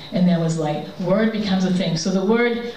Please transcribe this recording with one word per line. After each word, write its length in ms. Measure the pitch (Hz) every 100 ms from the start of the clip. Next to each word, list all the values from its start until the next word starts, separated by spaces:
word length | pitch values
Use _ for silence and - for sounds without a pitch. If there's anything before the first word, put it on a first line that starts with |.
| -
and 140 | 202 180
there 140 | 170
was 180 | 165 160
light. 300 | 151 147 - -
Word 320 | 180 202 220
becomes 340 | 214 196 185 180
a 60 |
thing. 240 | 180 175 160
So 120 | 196
the 140 | 185
word, 480 | 190 233 240 226 -